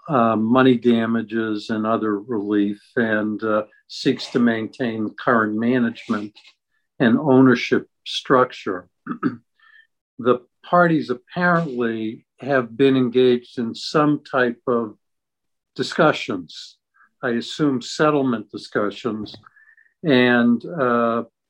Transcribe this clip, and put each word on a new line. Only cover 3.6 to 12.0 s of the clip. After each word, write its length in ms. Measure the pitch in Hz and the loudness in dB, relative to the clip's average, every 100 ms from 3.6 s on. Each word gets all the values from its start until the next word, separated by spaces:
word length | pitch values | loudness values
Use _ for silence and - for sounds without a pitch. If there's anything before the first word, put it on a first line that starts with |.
| 107 _ _ | -4 _ _
seeks 400 | - 147 120 - | -4 -2 -2 -4
to 60 | 135 | 0
maintain 680 | 120 113 110 - 127 113 107 - | 2 0 -4 -6 -6 -4 -6 -4
current 360 | - 120 107 107 | 0 0 0 -2
management 800 | 117 127 117 120 - 113 104 - - _ _ _ _ - | 0 0 0 -4 -6 -6 -6 -14 -20 _ _ _ _ -2
and 180 | 117 127 | 2 2
ownership 720 | 151 127 131 123 - 123 - _ - | 4 6 6 4 2 -2 -2 _ -12
structure. 840 | - - 127 127 - - 92 90 _ - | -10 0 2 2 -2 -8 -8 -10 _ -12
<clears throat> 320 | - - 120 _ _ _ _ _ _ _ - | -4 -4 -4 _ _ _ _ _ _ _ -4
The 240 | 117 120 - _ | 0 0 -2 _
parties 480 | - 175 170 160 117 | 0 2 4 2 -2
apparently 1160 | 123 _ - 180 170 165 123 117 113 | -6 _ -2 0 0 0 -2 -2 -2